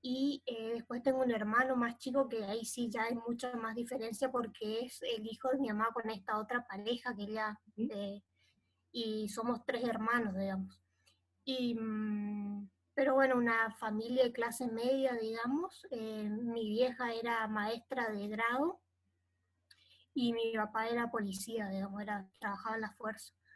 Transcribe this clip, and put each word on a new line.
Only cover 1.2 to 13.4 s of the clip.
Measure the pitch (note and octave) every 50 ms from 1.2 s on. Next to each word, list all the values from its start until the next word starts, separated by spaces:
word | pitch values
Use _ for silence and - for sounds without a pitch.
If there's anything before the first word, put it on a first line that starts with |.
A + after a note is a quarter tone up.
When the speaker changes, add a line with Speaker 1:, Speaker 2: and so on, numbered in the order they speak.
| C4
Speaker 1:
un | B3
hermano | A#3 A3 G#3+ G#3 A3 A#3+ C4 C4 C4
más | B3 A#3+ A#3 A#3+
chico | - - C4+ B3 C#4 C4+ B3
que | A#3 A3 G#3
ahí | G3 G#3 A#3 A3+
sí | - - B3 A#3+ A#3
ya | G3+ A#3 A3
hay | A#3 A#3+
mucha | A#3 A#3 A#3 A#3+ A#3+ - B3 B3
más | A#3 A3 A3 A3
diferencia | A#3+ A#3 A#3 B3+ - A3 A3+ A3+ - C#4 B3+
porque | B3+ B3 A#3 A3 - - A3 G#3+ A3 A3+
es | B3 B3 - -
el | - - A#3 A3 G#3+
hijo | A3+ A3 - - C4
de | C4 C#4
mi | C#4 A3+
mamá | G#3 G#3 A3 A3+ A3+
con | A#3+ A3 A3
esta | A3 G3 - - G#3+
otra | G#3+ G#3+ G#3+ B3 A#3+ A#3+
pareja | - G3 G3 G#3 A3 A#3+ A#3+ - B3 A#3
que | G3 G3+
ella, | G3+ G#3+ A3 A3 G#3+ G#3 - _ - _
Speaker 2:
Ujú. | G#3 A3+ D4
Speaker 1:
eh, | - G3+ G3+ G3 G3+ G#3 _ _ _ _ _ _ _ _ _ _ _ _ _ _
y | - A#3+ A3+ A3 G#3+ G#3+ G#3+ G#3
somos | - A#3+ A#3 A#3+ A#3+ A#3 -
tres | - B3 A#3+ B3
hermanos, | A#3+ A3+ G#3+ A3 A3+ A#3 A#3+ A3+ G3+ F#3
digamos. | F#3+ G3 G3 F#3+ F#3+ F#3+ F#3+ - _ _ _ _ _ _ _ _ _ _ _ _ _ _
Y, | C4+ C4 B3+ B3 A#3+ A#3
mm, | A3+ A3 A3 G#3+ G#3+ G#3+ G#3+ G#3 G#3 G#3 G#3 G#3 G#3 G3+ G3+ G3+ G3+ G3+ G3 _ _ _ _ _
pero | - C4+ C4 C4
bueno, | C4+ C4+ C4 C4
una | B3